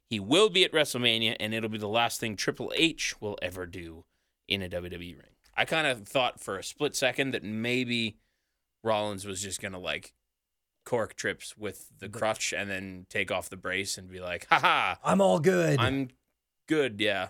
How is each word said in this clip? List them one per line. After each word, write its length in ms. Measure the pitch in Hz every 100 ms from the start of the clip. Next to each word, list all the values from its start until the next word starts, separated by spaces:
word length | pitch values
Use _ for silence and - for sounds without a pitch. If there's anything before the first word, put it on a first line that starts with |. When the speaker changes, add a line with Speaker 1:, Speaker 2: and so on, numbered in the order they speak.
| -
Speaker 1:
He 140 | 110
will 300 | 98 160 214
be 140 | 180
at 80 | 180
WrestleMania, 640 | 156 147 123 123 113 110 -
and 140 | 107
it'll 160 | 113 110
be 80 | 107
the 80 | 104
last 300 | 113 117 -
thing 160 | 117 101
Triple 360 | - - 120 -
H 440 | 165 156 - -
will 180 | 104 101
ever 240 | 90 92 90
do 400 | 92 82 80 - _ _ _ -
in 140 | 98
a 80 | 92
W 200 | 87 87
W 240 | 87 87 71
E 0 |
ring. 120 | - _ _ -
I 100 | 120
kinda 300 | 160 151 120
thought 440 | 101 139 123 -
for 180 | - 95
a 60 |
split 320 | - - 147 -
second 360 | 127 123 135
that 120 | 117
maybe 720 | 101 110 117 123 120 120 113 - _ _ _ _ _ _
Rollins 420 | 113 107 104 98 101
was 160 | 92
just 180 | 98 92
gonna, 200 | 101 92
like, 340 | 85 76 - _ _ _ _ _ _ _ -
cork 300 | 120 101 -
trips 420 | 104 95 - -
with 320 | 104 - - -
the 100 | 110
Speaker 2:
The 100 | 110
Speaker 1:
crutch 360 | 110 107 -
and 160 | 87 101
then 380 | 95 98 92 92
take 220 | 107 95
off 180 | 95 -
the 80 | 95
brace 400 | 92 92 98 -
and 100 | 92
be 100 | 92
like, 240 | 90 87 -
"Ha 100 | 156
ha, 400 | 175 151 104 85
Speaker 2:
I'm 160 | 147 190
all 200 | 190 185
good. 400 | 156 180 160 139
Speaker 1:
I'm 300 | 123 135 131 _ _ _ _ _ -
good," 340 | 156 131 101
yeah, 280 | 104 98 92